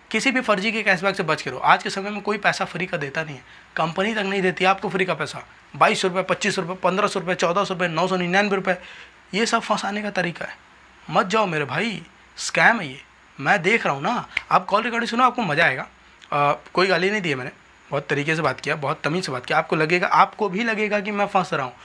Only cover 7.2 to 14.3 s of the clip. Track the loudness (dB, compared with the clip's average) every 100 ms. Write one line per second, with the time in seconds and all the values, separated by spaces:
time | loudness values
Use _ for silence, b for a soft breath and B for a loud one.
7.2 | -2 0 0 2 0 -2 -2 0 0 0
8.2 | 2 2 2 0 -2 -4 B B B -20
9.2 | -6 -2 2 0 0 -2 -2 -4 -4 -4
10.2 | -4 -4 -12 -14 -20 -20 -20 -20 -2 0
11.2 | 2 2 2 0 -2 -4 -4 -6 -12 -20
12.2 | -20 -10 -2 4 4 4 -2 -10 -18 _
13.2 | _ -4 0 2 2 2 0 -2 -2 -2
14.2 | -4